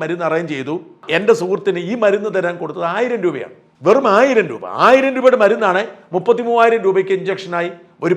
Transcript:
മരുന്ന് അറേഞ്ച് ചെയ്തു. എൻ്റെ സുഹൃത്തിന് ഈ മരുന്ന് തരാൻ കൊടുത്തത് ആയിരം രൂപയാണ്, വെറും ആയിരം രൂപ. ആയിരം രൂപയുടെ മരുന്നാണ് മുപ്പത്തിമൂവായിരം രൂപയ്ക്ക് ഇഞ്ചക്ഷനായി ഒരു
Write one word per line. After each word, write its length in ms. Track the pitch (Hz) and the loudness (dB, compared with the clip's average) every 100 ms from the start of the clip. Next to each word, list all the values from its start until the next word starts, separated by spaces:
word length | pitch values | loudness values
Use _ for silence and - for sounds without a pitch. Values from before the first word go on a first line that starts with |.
മരുന്ന് 200 | 160 175 165 | -6 -4 -2
അറേഞ്ച് 240 | 160 170 139 | -2 -4 -8
ചെയ്തു. 180 | 131 175 - - - 165 | -6 -8 -10 -16 -4 -2
എൻ്റെ 160 | 208 175 | 2 2
സുഹൃത്തിന് 400 | 180 196 196 175 175 | 0 -4 -2 -4 -4
ഈ 40 | 240 | 0
മരുന്ന് 260 | 208 202 208 185 | 0 0 -2 -4
തരാൻ 180 | 175 170 | -4 -6
കൊടുത്തത് 260 | 160 151 170 | -10 -6 -4
ആയിരം 260 | 196 247 233 180 | -2 -2 -2 -4
രൂപയാണ്, 280 | 139 98 - _ _ 139 | -4 -12 -18 _ _ 2
വെറും 200 | 247 254 202 | 2 4 4
ആയിരം 280 | 269 233 170 | 4 2 0
രൂപ. 120 | 107 92 104 190 | -6 -8 2 4
ആയിരം 260 | 262 269 254 | 6 2 2
രൂപയുടെ 220 | 254 247 | 2 4
മരുന്നാണ് 380 | 202 226 208 180 226 - - | 2 2 0 0 -4 -10 -6
മുപ്പത്തിമൂവായിരം 680 | 180 185 233 233 233 233 233 190 | -4 0 0 2 2 4 4 0
രൂപയ്ക്ക് 280 | 190 190 190 | 0 0 -2
ഇഞ്ചക്ഷനായി 500 | 175 190 180 175 175 - _ - | -4 -8 -6 -6 -6 -10 _ -6
ഒരു 80 | 165 | -2